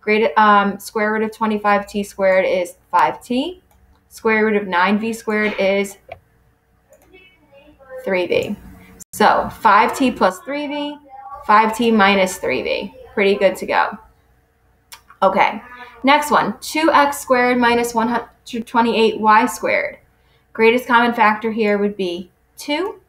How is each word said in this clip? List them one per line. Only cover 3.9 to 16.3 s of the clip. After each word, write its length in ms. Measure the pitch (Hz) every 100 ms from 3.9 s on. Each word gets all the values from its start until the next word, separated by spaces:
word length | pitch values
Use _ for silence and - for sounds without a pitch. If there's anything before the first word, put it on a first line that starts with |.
| _ _
Square 360 | - 226 220
root 120 | 214 208
of 60 | 202
nine 300 | 180 180 208
V 120 | 226
squared 460 | 226 - 214 214 208
is 400 | 196 196 202 - _ - _ _ _ _ _ _ _ _ _ 370 381 _ _ _ _ _ _ -
three 240 | - 185 175
V. 280 | - - 208 - - - - -
So 380 | - 214 - 214 -
five 360 | 220 202 233 -
T 160 | 262
plus 260 | - 208 180
three 280 | - 285 294
V, 280 | 294 294 294 - - - - -
five 300 | - 220 -
T 140 | 233
minus 480 | 226 196 202 190 -
three 240 | 147 127
V. 320 | 87 76 - - -
Pretty 220 | - 196
good 220 | 202 190 185
to 100 | -
go. 320 | 95 - - - _ _ _ _ _ _ _ _ - _ -
Okay, 400 | 196 190 - 214 - - - -
next 260 | 262 285 294